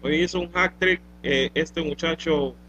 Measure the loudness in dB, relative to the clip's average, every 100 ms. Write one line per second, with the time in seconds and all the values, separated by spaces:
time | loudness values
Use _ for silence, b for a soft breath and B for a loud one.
0 | 0 0 0 -2 -4 0 0 2 0 0
1 | -4 -10 -2 0 0 0 -2 -2 -4 -2
2 | -4 -2 0 0 0 -6